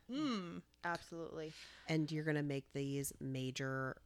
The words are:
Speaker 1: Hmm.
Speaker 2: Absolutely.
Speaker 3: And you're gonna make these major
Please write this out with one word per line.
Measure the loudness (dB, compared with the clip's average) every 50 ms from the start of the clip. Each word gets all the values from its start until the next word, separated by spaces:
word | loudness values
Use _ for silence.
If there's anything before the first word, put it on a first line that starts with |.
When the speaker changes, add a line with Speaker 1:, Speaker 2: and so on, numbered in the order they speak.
| -8 -4
Speaker 1:
Hmm. | -2 0 2 2 2 2 0 -2 -6 -8 -10 -12 _ _ -2
Speaker 2:
Absolutely. | -2 -2 -2 -4 -8 -8 -6 -6 -6 -4 -6 -6 -6 -8 -10 -14 -16 -16 -12 -2 2
Speaker 3:
And | 4 4 4 4
you're | 2 2 2
gonna | 4 4 4 4
make | 2 2 0 -2 -2 -2
these | 0 0 2 2 0 0 -2 -4 -4
major | -4 -2 0 0 0 -2 0 0 0 0 0 0 0 -2 -2 -6 -10